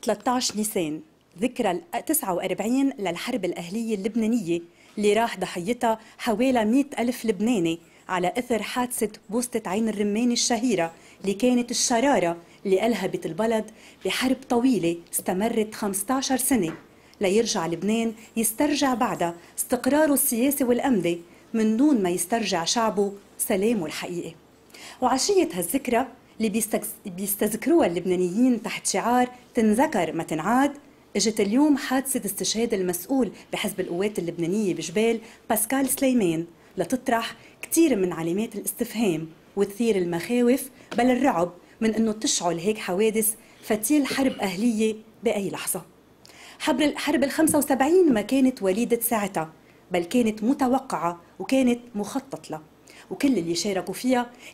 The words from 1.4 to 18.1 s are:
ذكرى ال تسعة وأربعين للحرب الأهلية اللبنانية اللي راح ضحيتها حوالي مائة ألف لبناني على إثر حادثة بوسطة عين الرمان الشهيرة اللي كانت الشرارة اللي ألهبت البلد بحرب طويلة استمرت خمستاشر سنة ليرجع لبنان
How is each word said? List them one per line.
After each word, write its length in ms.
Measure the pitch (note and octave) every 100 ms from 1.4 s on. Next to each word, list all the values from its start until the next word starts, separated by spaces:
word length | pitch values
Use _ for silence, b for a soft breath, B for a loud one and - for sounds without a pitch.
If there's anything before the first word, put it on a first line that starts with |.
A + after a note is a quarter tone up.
ذكرى 300 | B3 B3 G#3+
ال 340 | F3 - A#3 -
تسعة 280 | - G3
وأربعين 580 | F3 F3+ F3+ G#3 C4 C#4 B3+
للحرب 460 | F#3 E3+ A#3+ B3
الأهلية 500 | F3+ - E3+ G#3+ A3+
اللبنانية 680 | G#3 G#3 A3+ A3 A#3+ E3+ E3+ E3+ b b -
اللي 140 | G#3
راح 260 | G#3 A#3 F#3
ضحيتها 600 | F#3 F3+ F3 A#3+ A#3 A3 B B
حوالي 460 | B3 G#3 C4 B3
مائة 220 | G#3+ C4 C4+ -
ألف 280 | A#3+ A#3+ A3
لبناني 520 | F#3 A3 A3+ E3 E3 b b b
على 240 | F3+ F3+ B3
إثر 240 | B3 A3
حادثة 460 | G3+ B3+ B3 - G#3+ - -
بوسطة 320 | A3+ A#3+ A3+ F3
عين 220 | G3 A3+
الرمان 440 | G3+ G#3 G#3 B3
الشهيرة 600 | A#3+ - A#3 B3+ F3 E3 - B B
اللي 140 | G3
كانت 360 | G3 B3 B3 A#3+
الشرارة 680 | A#3 - A#3 C#4 A#3 E3+ E3+ B B G3+
اللي 200 | F#3 A3+
ألهبت 400 | G3+ F#3 F3 E3+
البلد 440 | D#3+ A3+ A3 G#3+ B B B
بحرب 320 | F#3 - B3+ C4 -
طويلة 480 | A#3+ C4 G#3+ E3 E3+ -
استمرت 600 | - - F3+ A3+ A3+ G#3+
خمستاشر 640 | - G#3 F#3 - C4 C4 C4
سنة 360 | - B3+ D#3+ D#3 - b b b
ليرجع 460 | G3 G#3 A3+ G3+ E3
لبنان 460 | E3 G3 A3+ A3+